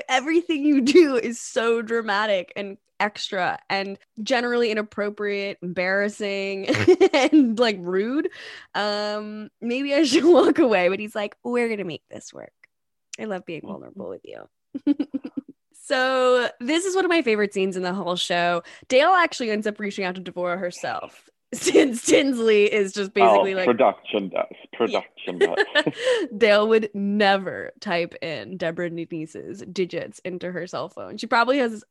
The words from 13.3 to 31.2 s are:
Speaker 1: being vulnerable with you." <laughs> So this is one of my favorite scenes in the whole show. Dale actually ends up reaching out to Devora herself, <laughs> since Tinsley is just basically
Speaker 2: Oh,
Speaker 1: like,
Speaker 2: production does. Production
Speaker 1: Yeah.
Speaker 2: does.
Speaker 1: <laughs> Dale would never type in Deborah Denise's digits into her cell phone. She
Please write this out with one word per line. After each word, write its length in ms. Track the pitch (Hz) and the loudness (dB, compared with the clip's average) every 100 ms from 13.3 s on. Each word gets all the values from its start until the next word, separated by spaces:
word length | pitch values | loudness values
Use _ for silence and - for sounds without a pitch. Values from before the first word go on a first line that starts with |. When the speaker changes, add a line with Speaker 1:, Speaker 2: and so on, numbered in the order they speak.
| 185 175 | -8 -10
Speaker 1:
being 160 | 160 | -12
vulnerable 480 | - 73 60 - 90 | -12 -14 -16 -14 -12
with 100 | 92 | -12
you." 200 | - 53 50 _ _ 269 - | -16 -20 -20 _ _ -6 -4
<laughs> 80 | 294 285 269 254 - - - _ _ | -4 -6 -10 -12 -14 -16 -18 _ _
So 680 | - 262 262 262 254 247 240 - | -4 0 0 2 2 2 0 -4
this 240 | 240 320 | -2 -2
is 100 | 381 | 0
one 100 | 370 | 0
of 40 | 370 | 2
my 120 | 339 | 2
favorite 320 | 247 214 202 | 2 0 0
scenes 240 | 202 190 185 | 0 -2 -2
in 60 | |
the 100 | 180 | -4
whole 220 | 190 175 | -4 -4
show. 480 | 180 - 175 175 175 - - - | -4 -2 0 2 0 -4 -14 0
Dale 240 | 254 320 | 4 6
actually 400 | 370 339 - 233 | 4 2 0 -2
ends 160 | 214 214 | -2 -2
up 140 | 208 | -4
reaching 240 | 208 202 | -6 -6
out 100 | 185 | -6
to 60 | 185 | -6
Devora 360 | 180 175 175 175 | -10 -6 -4 -2
herself, 720 | 180 - 143 110 - - _ _ | -6 -6 -6 -6 -10 -16 _ _
<laughs> 120 | _ | _
since 540 | 240 - 320 294 233 - | -6 2 4 4 0 2
Tinsley 680 | 311 277 247 226 214 208 | 2 4 2 4 4 4
is 200 | 214 196 | 2 -2
just 200 | 208 196 | -4 -4
basically 420 | 202 226 202 196 | 4 6 6 4
Speaker 2:
Oh, 20 | 190 | 0
Speaker 1:
like, 100 | 180 | 0
Speaker 2:
production 600 | 117 117 - - 107 98 | 4 2 2 -4 -4 -2
does. 260 | - - - - | -4 -4 -8 -12
Production 680 | - 117 101 - - - 90 | -4 -2 -2 -6 -12 -8 0
Speaker 1:
Yeah. 160 | 392 - 403 | 0 2 -2
Speaker 2:
does. 200 | - - - 494 | -2 -2 -2 -2
Speaker 1:
<laughs> 240 | 480 302 208 | 0 -2 2
Dale 300 | 220 208 214 | 4 4 4
would 220 | 226 220 | 2 2
never 800 | 202 202 208 202 196 185 98 90 - | -4 -2 2 2 2 -2 -10 -10 -10
type 340 | 214 170 170 - | -4 -4 -4 -8
in 340 | 165 143 101 180 | -10 -10 -10 -6
Deborah 320 | 165 170 175 | -6 -4 -6
Denise's 760 | 165 165 165 156 - 73 196 - | -6 -10 -10 -10 -12 -14 -14 -8
digits 480 | 185 180 170 - - | -4 -4 -6 -10 -12
into 320 | 185 175 175 | -10 -8 -8
her 160 | 180 180 | -8 -8
cell 200 | 143 160 | -8 -10
phone. 280 | - 95 | -12 -14
She 100 | 214 | -12